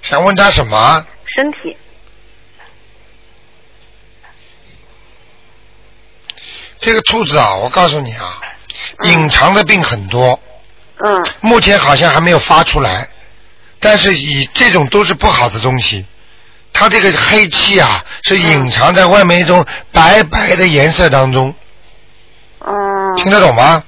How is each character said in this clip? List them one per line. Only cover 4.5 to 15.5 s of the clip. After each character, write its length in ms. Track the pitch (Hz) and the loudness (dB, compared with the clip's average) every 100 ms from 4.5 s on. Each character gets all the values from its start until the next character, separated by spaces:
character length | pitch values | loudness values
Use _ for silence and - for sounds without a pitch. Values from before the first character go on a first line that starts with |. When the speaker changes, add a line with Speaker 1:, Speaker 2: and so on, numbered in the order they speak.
| - - - - - - - - - - - - - - - - - - - - - - - | -20 -20 -20 -20 -20 -20 -20 -20 -20 -20 -20 -20 -20 -20 -20 -20 -20 -20 -20 -20 -20 -20 -8
Speaker 1:
这 140 | - | -2
个 80 | 220 | -2
兔 240 | 214 220 170 | -2 -2 -2
子 120 | 147 | 0
啊， 180 | 113 95 | 0 -2
我 120 | 117 | -4
告 200 | 175 175 | 0 0
诉 100 | 147 | 0
你 140 | 127 | -8
啊， 260 | 110 92 90 - - - - - - | -10 -12 -14 -18 -20 -20 -16 -16 -8
Speaker 2:
嗯。 120 | 170 | -2
Speaker 1:
隐 180 | 170 156 | 0 0
藏 240 | - 151 | 2 2
的 100 | 196 214 | 2 0
病 180 | 202 | -2
很 240 | 151 113 95 | -2 -6 -6
多。 320 | 123 127 127 - - - - - - | 0 0 0 -6 -20 -20 -20 -20 -6
Speaker 2:
嗯。 220 | 214 196 165 - | -2 -2 -4 -6
Speaker 1:
目 180 | 220 233 | 0 2
前 180 | 190 202 | 2 0
好 160 | - | 2
像 160 | 139 165 | 2 2
还 120 | 143 | 2
没 100 | 170 | 2
有 80 | 165 | 0
发 240 | - 160 | 2 2
出 160 | 165 147 | 2 0
来， 300 | 127 92 - - - - - - - - | -2 -4 -8 -18 -20 -20 -20 -20 -20 -2
但 160 | - 208 | 0 2
是 180 | 202 165 | 0 -2
以 300 | 143 143 135 | -4 -6 -6
这 180 | - 247 | -2 0
种 160 | 175 135 | 0 0
都 160 | 208 | 0
是 100 | 208 | -2
不 140 | - 208 | -2 0
好 220 | 170 | 0
的 100 | 120 | -2